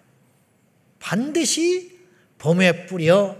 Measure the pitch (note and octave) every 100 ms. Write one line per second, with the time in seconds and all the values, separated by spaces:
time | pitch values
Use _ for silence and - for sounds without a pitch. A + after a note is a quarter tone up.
0 | _ _ _ _ _ _ _ _ _ _
1 | - F#3 C#4 D#4 D4 - E4+ F4+ F4+ -
2 | _ _ _ _ C#3+ F3 F#3 E3 - F#3
3 | D#3+ F#3+ G3 -